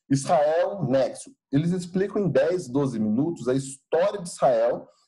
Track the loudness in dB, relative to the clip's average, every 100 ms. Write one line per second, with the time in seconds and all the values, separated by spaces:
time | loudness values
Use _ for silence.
0 | _ -2 2 2 4 2 0 -2 0 0
1 | 0 -4 -16 -20 _ -2 0 -2 -4 -4
2 | -2 0 0 2 2 0 -2 -2 -2 0
3 | 0 0 0 -2 -2 -2 -4 -12 _ 0
4 | 0 -2 -8 0 2 4 2 0 -8 _